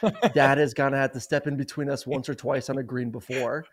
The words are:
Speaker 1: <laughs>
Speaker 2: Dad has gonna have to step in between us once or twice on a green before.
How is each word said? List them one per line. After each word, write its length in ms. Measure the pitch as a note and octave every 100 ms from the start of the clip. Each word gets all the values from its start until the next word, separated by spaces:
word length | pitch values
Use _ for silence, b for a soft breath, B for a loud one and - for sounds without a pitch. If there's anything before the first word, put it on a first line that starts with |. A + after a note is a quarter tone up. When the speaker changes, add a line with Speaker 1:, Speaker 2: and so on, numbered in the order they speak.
Speaker 1:
<laughs> 320 | A3 - A#3
Speaker 2:
Dad 240 | - C3+ C#3
has 160 | D3
gonna 240 | - C#3 C#3
have 140 | C3+
to 60 | C3
step 280 | - D3 D3
in 100 | C#3+
between 320 | C3+ - C#3+
us 180 | C#3 -
once 220 | C#3 B2+
or 60 | C3+
twice 340 | B2 C3+ B2
on 80 | C3+
a 60 |
green 280 | B2 B2+ B2
before. 540 | A#2+ - B2+ A#2+ C#3+ E3